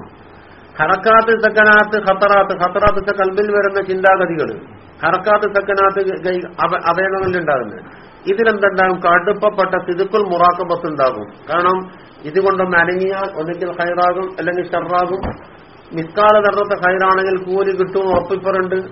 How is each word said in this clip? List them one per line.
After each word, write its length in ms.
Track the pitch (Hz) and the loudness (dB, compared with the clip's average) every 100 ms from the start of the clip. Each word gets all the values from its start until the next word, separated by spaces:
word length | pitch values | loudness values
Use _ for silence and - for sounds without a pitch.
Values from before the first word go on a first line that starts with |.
| - - - - - - - - | -14 -20 -20 -20 -20 -20 -18 -4
ഹറക്കാത്ത്, 540 | 156 190 220 220 226 220 | 0 2 4 4 4 2
സക്കനാത്ത്, 520 | 220 208 214 208 208 214 185 | 2 4 6 6 4 0 0
ഖത്തറാത്ത്. 460 | 190 202 202 190 170 | 2 4 4 2 0
ഖത്തറാത്ത് 380 | 180 202 208 196 | -2 2 2 2
വെച്ച 140 | 190 202 | -2 0
കൽബിൽ 280 | 190 190 208 | 0 0 0
വരുന്ന 260 | 202 202 196 190 | 2 0 -2 -2
ചിന്താഗതികൾ, 600 | 185 190 190 175 160 123 - - - - - | 2 4 4 0 -2 -4 -6 -14 -20 -20 -6
ഹറക്കാത്ത്, 440 | 156 180 202 208 208 202 | -2 0 2 0 2 -2
സക്കനാത്ത് 440 | 196 196 196 196 190 | 0 2 2 2 -4
ഗ-, 120 | 160 | -4
ഗ-, 260 | 180 180 156 - | -4 -4 -6 -4
അവ-, 180 | 165 175 165 | -2 0 0
അവയവങ്ങളിൽ 480 | 170 190 190 185 180 | 0 0 -2 -2 -2
ഉണ്ടാകുന്നത്. 400 | 151 135 107 98 - - - - - | 0 -2 -2 -10 -18 -20 -20 -10 -4
ഇതിലെന്തുണ്ടാകും? 680 | 202 226 208 196 185 185 175 175 | 0 2 2 -2 0 0 0 2
കടുപ്പപ്പെട്ട 680 | 175 185 202 208 196 185 180 180 | 2 2 0 0 0 0 -2 -4
സിദ്ഖുൽ 380 | 175 190 214 196 | -4 -2 -2 0
മുറാഖബത്ത് 540 | 175 175 180 175 170 170 | 2 2 2 -4 -4 -4
ഉണ്ടാകും. 360 | 143 131 104 104 - - | 0 0 0 -10 -16 -4
കാരണം 300 | 165 180 185 185 - - - 147 | 0 0 0 -4 -16 -20 -16 -6
ഇതുകൊണ്ടൊന്ന് 480 | 185 190 190 185 175 | -2 0 0 0 2
അനങ്ങിയാൽ 460 | 170 180 190 196 196 151 | 2 0 -2 -4 -6 -6
ഒന്നുകിൽ 340 | 160 175 180 170 | -8 -6 -6 -4
ഖൈറാകും, 480 | 175 175 180 175 185 185 | -4 0 0 0 -6 -6
അല്ലെങ്കിൽ 260 | 170 180 175 | -4 -4 -4
ഷർറാകും. 480 | 175 165 180 180 190 - - - - - - - 165 | -6 -2 -2 -2 -4 -8 -10 -18 -20 -20 -20 -12 -10
മിസ്കാല 380 | 160 208 214 214 202 | -6 2 4 4 2
ദർറത്തെ 300 | 196 202 190 | 0 -2 0
ഖൈറാണെങ്കിൽ 520 | 180 185 190 185 190 185 180 | 0 2 2 2 0 -2 -2
കൂലി 260 | 190 196 185 | -2 0 -2
കിട്ടും, 240 | 185 196 190 | -2 -2 0
ഉറപ്പിപ്പറുണ്ട്, 640 | 175 175 190 185 190 185 190 185 | 0 0 -4 -2 -2 -2 -4 -6